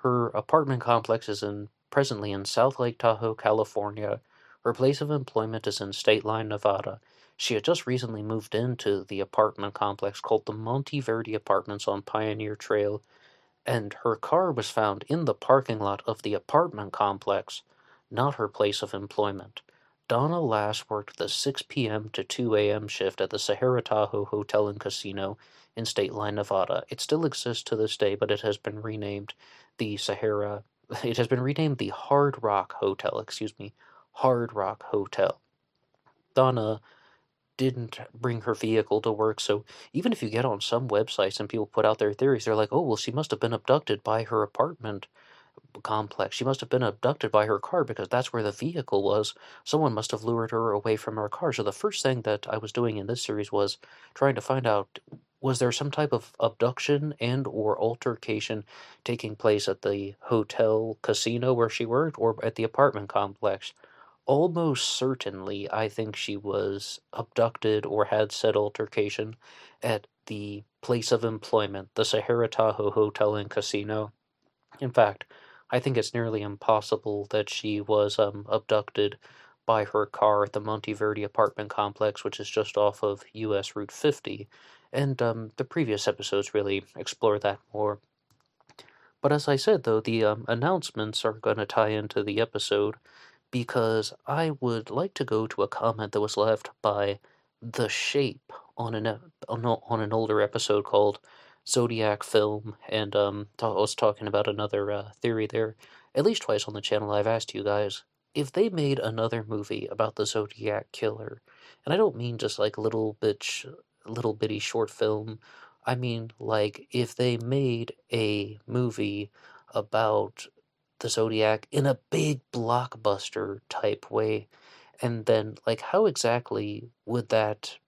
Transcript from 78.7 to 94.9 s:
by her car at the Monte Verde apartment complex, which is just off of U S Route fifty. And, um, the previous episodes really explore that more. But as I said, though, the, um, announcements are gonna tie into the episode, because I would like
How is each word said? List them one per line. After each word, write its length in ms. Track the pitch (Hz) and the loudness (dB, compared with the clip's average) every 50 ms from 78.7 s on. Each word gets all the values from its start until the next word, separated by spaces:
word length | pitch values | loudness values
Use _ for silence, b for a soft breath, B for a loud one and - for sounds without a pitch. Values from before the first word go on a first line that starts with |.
| 110 107 104 - - - 104 101 101 - B B B B B B B B _ | 2 2 0 0 -2 0 0 0 0 -4 B B B B B B B B _
by 180 | - 113 107 104 | 2 2 2 2
her 220 | 101 - 110 104 | 2 0 0 0
car 380 | - - - 107 107 104 104 104 | 0 0 2 4 4 6 4 2
at 100 | 101 - | 0 -2
the 80 | 104 | -4
Monte 320 | 104 107 107 107 - - 107 | -4 -4 -6 -6 -4 -6 -4
Verde 300 | 104 107 107 107 107 104 | -2 0 -2 0 -2 -4
apartment 460 | 101 - - 107 101 - - 107 101 | -4 0 2 2 2 2 -2 -8 -6
complex, 540 | - - 104 101 101 - 107 107 104 - - | -2 -2 -2 -2 0 0 0 0 0 -2 -6
which 160 | 101 - - | -6 -6 -6
is 100 | 104 - | -8 -4
just 280 | - 110 104 - - 104 | -2 -2 -2 0 2 2
off 260 | 104 104 101 - - | 2 2 2 0 -2
of 220 | 104 101 104 - - - | -2 -2 -4 -8 -14 -10
U 200 | 110 110 107 104 | -6 -4 -2 -2
S 220 | 98 98 - - | -2 -2 -4 -8
Route 160 | 107 104 101 | -8 -10 -10
fifty. 560 | - - - 151 139 - - 110 101 101 98 - B B B B B B B B B | -6 0 0 0 2 0 -4 -10 -10 -10 -12 -16 B B B B B B B B B
And, 280 | 135 143 139 131 - | -2 0 0 0 0
um, 300 | 120 117 113 113 113 107 - - | 0 0 0 -2 -6 -10 -6 -6
the 80 | 120 | -6
previous 420 | - - 170 156 117 107 101 - 104 | -4 0 0 0 2 0 0 0 -2
episodes 460 | - - 101 - - 101 101 - - | -4 -6 -4 -2 0 0 0 0 0
really 320 | 107 101 101 98 98 - - - | 0 0 0 -2 -4 -4 -8 -12
explore 440 | - 95 - - - - 110 104 104 | -12 -10 -10 -6 0 2 2 2 2
that 200 | 104 101 101 - _ _ - | 2 -2 -2 -2 _ _ -6
more. 260 | 104 107 104 104 101 _ _ _ _ _ _ _ _ _ _ _ _ _ _ - B B B B B B B B B | -2 -2 -2 -2 -4 _ _ _ _ _ _ _ _ _ _ _ _ _ _ -20 B B B B B B B B B
But 140 | - 143 147 | 2 2 2
as 160 | 147 - 151 | 2 4 2
I 80 | 143 135 | 2 2
said, 260 | - - 214 156 117 | 4 4 4 4 4
though, 160 | 117 110 110 | 2 2 2
the, 240 | 110 117 113 110 110 | 2 2 2 2 4
um, 220 | 104 107 113 120 - | 2 2 0 -2 -2
announcements 800 | 117 117 131 165 190 170 - - - 110 107 107 107 - - | -2 0 2 0 0 0 -2 -6 -6 -6 -4 -4 -4 -2 -2
are 80 | 113 110 | -2 -2
gonna 320 | 110 - 110 107 110 104 | 0 0 0 0 0 -2
tie 240 | - - 113 110 107 | -2 2 2 4 4
into 340 | 107 107 104 104 - 113 101 | 2 0 -2 -2 -2 -2 -2
the 160 | 104 101 107 | 0 0 0
episode, 560 | 113 - - 107 - - 104 104 104 104 110 - B B B B B B B B B _ - | 0 0 -2 -4 -2 0 2 2 2 2 -2 -6 B B B B B B B B B _ -6
because 600 | 123 117 117 - 127 113 113 110 110 107 - - - - | -6 -4 -2 0 0 2 2 2 0 0 -2 -6 -10 -8
I 280 | - 139 151 165 160 147 135 | -4 -2 0 0 -2 -2 -2
would 300 | 131 120 117 113 110 | -2 -2 -2 -2 -4
like 240 | - | -6